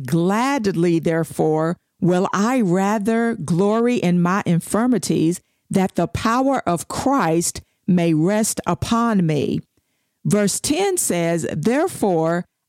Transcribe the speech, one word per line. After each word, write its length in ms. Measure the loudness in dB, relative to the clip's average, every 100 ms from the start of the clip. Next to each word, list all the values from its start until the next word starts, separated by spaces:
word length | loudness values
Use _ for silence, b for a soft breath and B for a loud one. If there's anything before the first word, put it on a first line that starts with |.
gladly, 920 | -2 0 2 0 0 0 -2 0 2 2
therefore, 800 | 0 -2 -2 -2 0 0 -2 -4 _ _
will 280 | 0 2 0
I 280 | 0 0 0
rather 760 | 2 2 2 0 0 0 0
glory 640 | -4 -2 0 2 2 2 0
in 240 | 0 2
my 220 | 2 0 0
infirmities, 920 | 0 0 0 2 0 0 0 0 -2 -10 _ _
that 240 | -2 0
the 140 | -2 -4
power 540 | -2 0 0 0 0 -2
of 220 | -4 -4
Christ 720 | -4 0 0 2 0 -2 -6 -16 _ 0
may 280 | 2 2
rest 460 | 2 2 2 -2 -4 -4
upon 600 | -4 -2 0 2 2 2
me." 340 | 0 -2 -4 -8 _ _ _ _ _
Verse 360 | 0 2 2 -2
ten 360 | -2 -2 0 -2
says, 500 | -2 -2 0 -2 -4
"Therefore, 880 | -4 -2 -2 -2 -2 -2 0 0 -2 -6 _